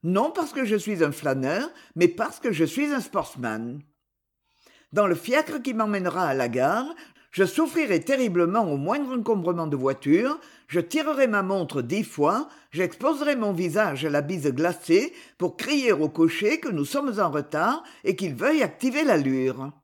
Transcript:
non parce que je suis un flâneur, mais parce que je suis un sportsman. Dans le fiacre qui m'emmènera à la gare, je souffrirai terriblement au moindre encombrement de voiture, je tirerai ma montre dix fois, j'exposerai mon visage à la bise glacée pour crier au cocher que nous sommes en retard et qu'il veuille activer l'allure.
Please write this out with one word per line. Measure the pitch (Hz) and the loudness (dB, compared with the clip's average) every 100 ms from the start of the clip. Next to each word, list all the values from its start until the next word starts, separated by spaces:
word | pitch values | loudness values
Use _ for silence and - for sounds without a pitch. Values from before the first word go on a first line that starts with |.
non | 165 190 285 | 0 2 0
parce | 311 311 | -2 -6
que | - | -4
je | 247 214 | 0 0
suis | - 196 | -2 0
un | 151 | 0
flâneur, | 143 151 135 131 175 302 - - - | 0 -2 -2 0 -2 -4 -10 -16 2
mais | 175 | 2
parce | - 226 - | 4 -6 -2
que | 247 | -4
je | 165 | 0
suis | 160 - 294 | 0 0 -2
un | 277 | -2
sportsman. | - 196 156 - 120 110 117 143 143 _ _ _ _ _ _ _ _ _ _ | -2 -4 -6 -6 -6 -4 -6 -10 -16 _ _ _ _ _ _ _ _ _ _
Dans | 156 208 | 0 2
le | 170 | 2
fiacre | - 269 311 302 | 0 0 0 -4
qui | 254 | -4
m'emmènera | 226 214 202 180 170 175 | -2 0 0 -2 0 0
à | |
la | 135 120 | 0 0
gare, | 120 135 202 277 330 - _ _ | 2 2 2 -4 -10 -18 _ _
je | - | 0
souffrirai | 190 240 311 330 285 175 | 0 2 0 0 2 0
terriblement | - 269 247 175 170 208 196 | 2 0 2 2 2 2 0
au | 143 | 0
moindre | 147 269 277 254 | -2 -2 -2 -4
encombrement | 220 214 170 175 160 | 0 0 0 -2 -2
de | 143 | 0
voiture, | 131 131 143 165 254 311 - - _ | 0 0 2 2 2 -4 -10 -20 _
je | 160 | -4
tirerai | 170 311 302 277 262 | 0 -2 0 2 2
ma | 208 | 2
montre | 190 196 160 143 | 0 -2 -2 -4
dix | 117 190 | -4 -4
fois, | - - 147 214 302 - _ | -4 0 2 2 -4 -12 _
j'exposerai | 151 180 - 269 294 294 269 | -4 -4 0 -2 0 0 0
mon | 214 | 0
visage | 175 180 160 208 139 151 | -2 0 0 0 0 0
à | |
la | 147 | 0
bise | 143 180 147 | 0 -2 -2
glacée | 127 170 175 - 170 294 - - _ | 0 0 -2 2 4 4 -8 -20 _
pour | 180 - | -6 -4
crier | 233 294 254 | -2 0 2
au | 170 151 | 2 2
cocher | 151 160 - 208 320 | 4 2 4 0 0
que | 311 | -2
nous | 175 143 | -4 -2
sommes | 277 285 208 | -2 -2 0
en | 180 | 0
retard | 147 143 151 185 294 330 - | 0 -4 0 0 -2 -6 -8
et | - 190 | -4 -2
qu'il | 190 | -4
veuille | 127 233 311 | -2 0 2
activer | 208 - 262 262 | 0 0 -2 0
l'allure. | 302 180 135 131 131 127 135 - | 2 2 2 0 0 -2 -10 -12